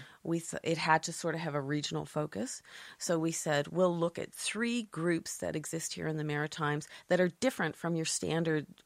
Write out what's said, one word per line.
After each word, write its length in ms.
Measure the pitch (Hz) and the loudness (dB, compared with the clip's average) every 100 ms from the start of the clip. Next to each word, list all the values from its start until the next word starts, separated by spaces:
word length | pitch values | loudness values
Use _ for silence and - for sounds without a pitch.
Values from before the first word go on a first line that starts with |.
| 131 - | -12 -8
we 160 | - 170 | -2 -2
th-, 220 | 165 - | -2 -4
it 160 | - 160 | 0 0
had 240 | 160 160 | 4 4
to 100 | - | 2
sort 220 | - 165 160 | -4 -2 -2
of 60 | |
have 120 | 165 | -2
a 80 | 143 | -2
regional 440 | 135 147 147 156 151 | 0 -2 0 -4 -2
focus. 560 | 156 151 190 247 - - - - - | -4 -2 -4 -6 -8 -14 -18 -16 -8
So 220 | - 165 | 0 2
we 120 | 165 | 2
said, 360 | 160 165 143 147 | 0 2 2 2
"We'll 280 | 160 185 170 | 4 4 4
look 220 | 170 - | 0 0
at 160 | - | -8
three 500 | - - 208 233 240 | -6 -4 0 0 0
groups 540 | 214 156 170 165 - - | -2 -2 2 2 -2 -6
that 180 | - 156 | -2 -4
exist 380 | 151 165 - | -4 -6 -6
here 140 | - 160 | -4 -2
in 100 | 156 | -2
the 60 | |
Maritimes 640 | 151 147 156 - 147 147 - - - | 0 0 -2 0 0 0 -4 -10 2
that 100 | 180 | 4
are 60 | 180 - | 4 4
different 360 | 262 - 165 - | 0 2 -2 -2
from 180 | 165 165 | -2 0
your 100 | 160 | 0
standard, 600 | - - 165 165 156 - - | 0 0 2 2 2 -2 -10